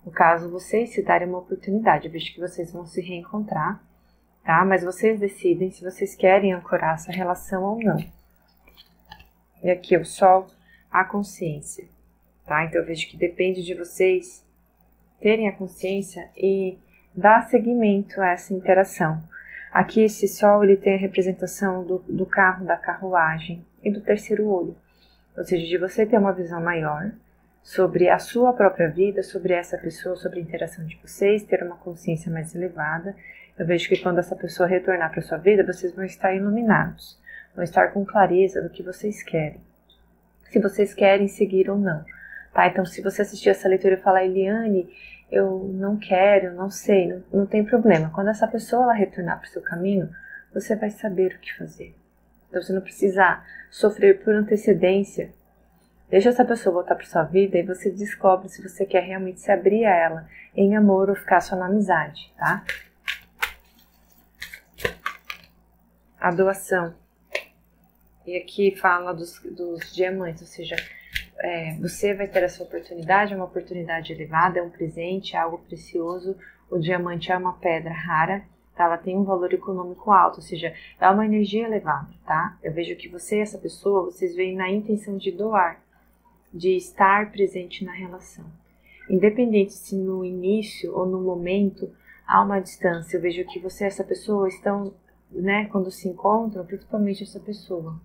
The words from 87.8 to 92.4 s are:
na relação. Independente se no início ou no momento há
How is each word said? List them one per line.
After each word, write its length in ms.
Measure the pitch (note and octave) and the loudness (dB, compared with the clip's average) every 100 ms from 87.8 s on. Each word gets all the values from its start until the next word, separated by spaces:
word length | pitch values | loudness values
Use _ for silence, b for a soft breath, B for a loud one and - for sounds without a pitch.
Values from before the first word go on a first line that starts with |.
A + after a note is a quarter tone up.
na 80 | F#3 | -12
relação. 540 | F3 F#3 F3+ F3 - D#3+ - _ b b b b | -12 -14 -16 -20 -20 -20 -20 _ b b b b
Independente 640 | F#3 G3+ G#3+ A#3+ G#3+ G3 | 4 4 4 2 4 2
se 240 | - - G3 | -2 -8 -6
no 260 | F#3+ F#3+ | -4 -4
início 720 | F#3 F#3 F#3 G#3+ G#3 - E3+ - | -6 -4 -2 -2 -2 -10 -8 -4
ou 100 | F#3 | -2
no 140 | F#3 | -2
momento 720 | F#3 F3 F3 G3 G3 F#3+ F#3 b b b b | -4 -4 -2 0 0 -2 -14 b b b b
há 160 | F#3+ | 2